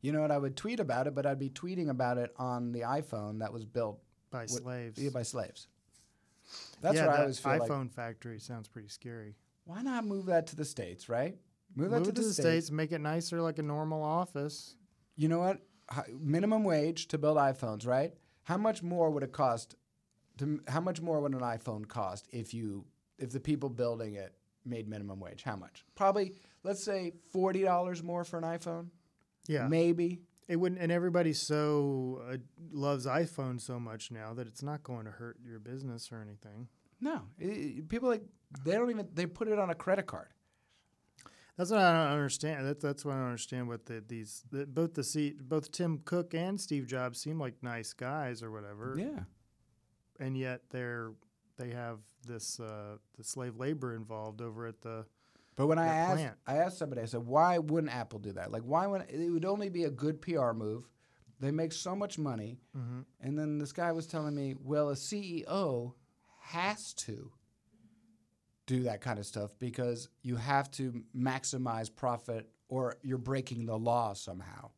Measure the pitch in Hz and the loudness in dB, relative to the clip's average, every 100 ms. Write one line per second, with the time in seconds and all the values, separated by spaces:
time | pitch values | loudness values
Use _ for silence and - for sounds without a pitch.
0 | 135 156 156 147 139 135 208 240 170 123 | 2 2 4 4 2 -2 -4 0 2 2
1 | 135 143 143 135 135 135 175 185 156 127 | 2 2 2 2 -2 -4 -6 -2 0 2
2 | 123 123 120 - 127 123 120 117 117 139 | 2 2 0 -2 -2 0 -2 -2 0 0
3 | 156 110 104 107 110 120 110 123 110 104 | -2 -6 -4 -4 -4 -6 -4 -2 -2 -4
4 | _ _ _ 127 113 123 123 123 117 107 | _ _ _ -8 -4 -6 -4 -6 -6 -4
5 | 139 127 113 127 95 - - _ _ - | -2 -2 -2 -4 -6 -8 -20 _ _ -20
6 | _ _ _ _ - - - - 160 160 | _ _ _ _ -18 -16 -16 -2 4 6
7 | 156 147 143 131 139 147 - 143 127 - | 8 6 6 2 4 4 4 2 -2 -4
8 | 117 110 120 110 - 120 107 - 101 - | -8 -8 -10 -12 -8 -10 -10 -14 -14 -14
9 | 123 117 107 107 _ _ - 180 262 247 | -12 -12 -12 -16 _ _ -14 -6 -2 -2
10 | 214 196 185 170 165 147 147 - 92 92 | -2 -2 4 4 4 -4 -6 -4 -6 -8
11 | - 117 147 - _ _ _ 127 175 180 | -4 -2 -2 -4 _ _ _ -2 2 2
12 | 185 208 220 180 165 165 156 151 156 160 | 2 2 0 2 4 4 2 -2 -2 0
13 | 151 165 170 170 165 151 151 147 156 156 | 0 0 0 0 0 0 -2 -2 -2 0
14 | 151 165 180 143 143 147 - - _ _ | 0 0 0 -2 -4 -4 -14 -20 _ _
15 | _ - 156 165 180 196 - _ - 139 | _ 2 4 6 4 0 -4 _ -8 -6
16 | 160 120 151 160 208 220 202 156 151 165 | -6 -4 2 4 6 6 6 4 4 0
17 | - 151 147 151 139 135 120 107 117 127 | -2 2 4 6 6 4 -2 -2 2 4
18 | 156 - _ _ - 180 220 220 175 175 | 4 -2 _ _ -2 2 2 2 0 4
19 | 165 147 135 135 135 113 - - _ _ | 4 4 -2 2 4 4 -2 -18 _ _
20 | _ _ _ - 143 151 - 143 180 160 | _ _ _ -4 0 0 0 0 0 -2
21 | 170 156 143 131 123 113 - 107 104 120 | 0 2 2 0 0 -2 -4 -6 -6 -4
22 | 98 92 - 120 110 117 110 98 - _ | -4 -4 -8 -8 -6 -6 -4 -6 -10 _
23 | _ _ 131 131 135 143 139 117 120 117 | _ _ -6 -4 0 0 0 0 0 0
24 | 110 101 95 _ _ _ 123 120 107 107 | -4 -6 -10 _ _ _ -8 -6 -6 -6
25 | 101 98 90 - - 104 90 - _ - | -6 -8 -10 -8 -8 -8 -10 -20 _ 2
26 | 196 196 190 190 - _ 190 196 214 196 | 4 4 0 -4 -20 _ -4 -4 -2 -2
27 | 180 170 - 190 185 185 190 175 180 175 | -2 -8 -6 2 2 4 6 6 4 -2
28 | 170 175 170 175 165 170 170 170 170 - | -2 -2 -2 -4 -2 -2 -4 -6 -8 -16
29 | _ _ _ _ - 151 123 160 170 170 | _ _ _ _ 0 2 4 6 8 6
30 | 175 175 - _ - 170 180 180 170 175 | 2 0 -10 _ -2 2 4 2 2 4
31 | 180 175 165 147 - 151 151 147 143 135 | 4 6 6 4 2 4 6 6 4 2
32 | 127 127 120 131 127 - 165 151 139 139 | 0 -4 -6 -8 -8 -18 -10 -2 2 2
33 | 127 135 165 170 135 123 - 123 117 110 | 2 2 2 0 -2 -2 -4 -6 -6 -8
34 | - 117 107 117 120 117 143 147 147 123 | -10 -10 -8 -8 -8 -8 -6 -6 -6 -8
35 | 110 98 117 117 120 113 110 131 135 117 | -8 -10 -12 -14 -14 -14 -10 -8 -8 -8
36 | - 113 104 104 107 104 123 _ _ _ | -10 -12 -12 -14 -16 -14 -16 _ _ _
37 | 269 320 104 - 170 214 147 127 156 233 | -4 -4 -8 -8 -6 -4 -6 -8 -4 0
38 | 254 226 208 _ _ 139 139 202 247 220 | 2 0 -2 _ _ -6 0 2 2 0
39 | 196 156 175 180 220 208 185 170 - 196 | -4 -2 -4 -2 2 4 2 0 2 2
40 | - 82 78 _ _ _ _ _ _ _ | 2 -8 -12 _ _ _ _ _ _ _
41 | _ _ - - - - 180 214 180 165 | _ _ -20 -20 -20 -4 2 8 8 8
42 | 151 147 143 - 151 151 135 143 147 139 | 6 4 2 0 -2 0 -2 0 0 -2
43 | 147 135 127 120 - 127 120 117 - 113 | -2 -2 -2 -2 -6 -4 -4 -6 -8 -10
44 | 110 117 107 - - 139 143 135 165 170 | -8 -10 -8 -12 -8 -6 -2 0 0 0
45 | 135 156 147 147 131 156 147 - 170 151 | 0 2 0 -2 -2 -2 -2 -2 0 0
46 | - 175 175 165 180 196 - 147 123 131 | 0 0 0 -2 -2 -2 -2 -2 -2 -2
47 | 127 120 147 160 135 110 123 117 110 - | -2 -4 -4 -4 -4 -6 -6 -6 -6 -6
48 | 127 147 135 117 113 110 104 104 120 135 | -4 -2 -4 -6 -8 -10 -10 -10 -6 -4
49 | 233 285 92 _ _ _ _ _ _ _ | -4 -6 -10 _ _ _ _ _ _ _
50 | _ - 131 131 131 127 _ 127 123 120 | _ -8 -4 -2 -4 -6 _ -6 -4 -4
51 | 113 107 _ _ _ - 123 120 120 110 | -6 -10 _ _ _ -10 -8 -6 -6 -8
52 | 107 _ 120 117 - - 110 107 104 104 | -14 _ -12 -8 -6 -8 -8 -8 -10 -14
53 | _ - 110 - 123 113 131 156 127 113 | _ -14 -10 -6 -6 -4 -2 -2 -4 -6
54 | 107 110 110 107 117 110 117 107 117 113 | -8 -8 -8 -8 -8 -8 -10 -10 -10 -10
55 | 107 _ _ _ _ - 143 160 165 160 | -10 _ _ _ _ 2 4 6 4 4
56 | 170 185 147 110 - 139 175 185 151 123 | 4 4 0 -6 -2 2 2 0 -4 -2
57 | 113 117 120 139 175 175 151 160 156 123 | -4 -4 4 6 8 6 4 2 2 -2
58 | 113 107 104 95 92 104 117 156 196 196 | -4 -6 -6 -6 -4 -4 2 2 4 0
59 | - 147 170 165 180 202 202 175 160 127 | -4 -2 0 2 2 0 0 0 0 2
60 | 147 156 - 165 123 113 107 110 123 _ | 0 0 0 2 2 2 -2 -4 -8 _
61 | _ _ - - 135 156 165 160 180 190 | _ _ -20 -4 0 2 0 -2 -4 -2
62 | 202 202 147 117 107 127 _ 139 120 123 | -4 -2 -2 -2 -6 -10 _ -8 -6 -8
63 | 135 _ 131 151 151 147 143 143 170 165 | -12 _ -4 -2 0 -2 -4 -2 0 0
64 | 165 165 151 143 139 135 135 147 147 139 | -2 -4 -2 -2 -2 -4 0 2 2 0
65 | - 208 196 165 - 190 175 123 120 - | -4 -6 -4 -6 -2 0 0 0 -4 -10
66 | _ _ _ - - 170 185 208 - - | _ _ _ -20 -10 -2 -2 -2 -8 -8
67 | - 104 - - _ _ _ _ - _ | -8 -8 -12 -18 _ _ _ _ -20 _
68 | _ _ _ _ _ _ - 127 123 104 | _ _ _ _ _ _ -2 0 0 -2
69 | 131 107 101 113 104 - 123 117 123 117 | -4 -4 -4 -4 -6 -4 -6 -2 -2 -2
70 | - _ 127 120 120 139 139 - 131 120 | -8 _ -4 -2 2 2 2 -4 -4 -4
71 | - 127 127 131 - 135 127 113 113 - | -8 0 0 0 -2 -2 -2 -2 -4 -2
72 | 131 120 - 113 110 _ _ 131 127 - | 0 0 -2 -6 -6 _ _ -2 0 -2
73 | 135 127 120 135 127 117 113 110 113 120 | -2 -2 0 0 0 -4 -2 0 4 4
74 | 113 98 - 92 90 - 113 | 2 -2 -8 -8 -10 -14 -16